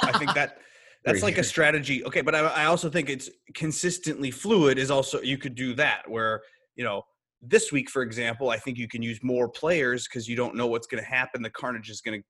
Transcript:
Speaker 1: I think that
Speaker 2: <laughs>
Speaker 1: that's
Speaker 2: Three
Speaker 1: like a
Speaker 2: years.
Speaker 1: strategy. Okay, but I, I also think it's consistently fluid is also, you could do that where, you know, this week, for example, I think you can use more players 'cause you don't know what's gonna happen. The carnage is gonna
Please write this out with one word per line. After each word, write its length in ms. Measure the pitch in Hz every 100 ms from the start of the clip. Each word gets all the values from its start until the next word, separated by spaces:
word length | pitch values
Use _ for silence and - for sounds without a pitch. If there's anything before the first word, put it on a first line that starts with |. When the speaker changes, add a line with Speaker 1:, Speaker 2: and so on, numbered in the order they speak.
Speaker 1:
I 100 | - 220
think 160 | -
that 240 | 143 - - - -
Speaker 2:
<laughs> 220 | - _ -
Speaker 1:
that's 140 | 101
Speaker 2:
Three 80 | 202
Speaker 1:
like 80 | 180
a 20 |
Speaker 2:
years. 120 | -
Speaker 1:
strategy. 540 | - 151 151 135 131 131
Okay, 160 | 160
but 120 | 143
I, 60 | 156
I 260 | 156 143 156
also 240 | 170 165
think 200 | 170 143
it's 200 | 135 - - _
consistently 800 | - 156 143 175 175 156 139 135
fluid 460 | 120 202 214 143 131
is 100 | 135
also, 320 | 139 131 135
you 160 | 127 135
could 180 | 139 120
do 200 | 131 120
that 260 | 147 101 -
where, 320 | 113 110 110 - _ _ -
you 80 |
know, 200 | 120 101 - _ _ _
this 300 | 123 220 220
week, 180 | 139 127
for 100 | 139
example, 480 | 120 110 117 113 131
I 80 | 113
think 200 | 135 123
you 80 | 117
can 160 | 117
use 160 | 117 113
more 260 | 127 123 120
players 600 | - 156 175 127 123 -
'cause 200 | 123 113
you 80 | 120
don't 200 | 123 117
know 100 | 123
what's 220 | 113 -
gonna 160 | 117 104 127
happen. 240 | 127 123
The 80 | 113
carnage 380 | - 127 117 110
is 100 | 104
gonna 220 | 117 107 -